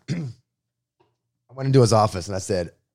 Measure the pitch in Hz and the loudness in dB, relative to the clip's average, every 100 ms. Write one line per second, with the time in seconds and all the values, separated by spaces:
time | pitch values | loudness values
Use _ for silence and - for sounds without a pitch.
0 | - 170 139 - _ _ _ _ _ _ | -8 -8 -8 -14 _ _ _ _ _ _
1 | _ _ _ _ _ 131 135 135 117 110 | _ _ _ _ _ -8 2 4 6 4
2 | 107 90 90 95 - 95 85 _ _ | 2 -2 -8 -10 -4 -4 -4 _ _